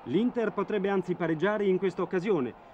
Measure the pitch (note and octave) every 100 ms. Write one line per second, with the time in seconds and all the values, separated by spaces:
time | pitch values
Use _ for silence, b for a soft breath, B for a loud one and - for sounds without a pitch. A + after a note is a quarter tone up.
0 | - D3 A#3+ A#3+ A3 - F#3+ G#3 F#3+ G3
1 | F#3 F3 E3 D#3+ F3+ G#3+ G#3 F#3 F#3+ F3
2 | F3+ F#3+ F3+ F#3 B2 - -